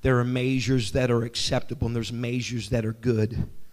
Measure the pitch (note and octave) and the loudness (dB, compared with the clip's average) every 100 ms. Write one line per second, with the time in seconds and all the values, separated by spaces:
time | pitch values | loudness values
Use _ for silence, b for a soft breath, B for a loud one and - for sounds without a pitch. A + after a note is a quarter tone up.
0 | C3 B2 B2 B2+ C#3 C3 A2 C3 A2 C3+ | 2 4 2 0 0 0 2 2 2 0
1 | B2+ A#2 A#2 - - G#2+ - A#2+ A#2 A#2 | 2 2 0 -2 0 0 -2 -2 -2 -2
2 | G#2+ A#2+ A#2+ B2 G#2+ A#2+ G2+ A#2+ A2 A2 | -4 -4 -4 -4 -4 -4 -2 0 0 -2
3 | B2+ A2+ G#2+ - - - b | 0 2 2 0 -4 -6 b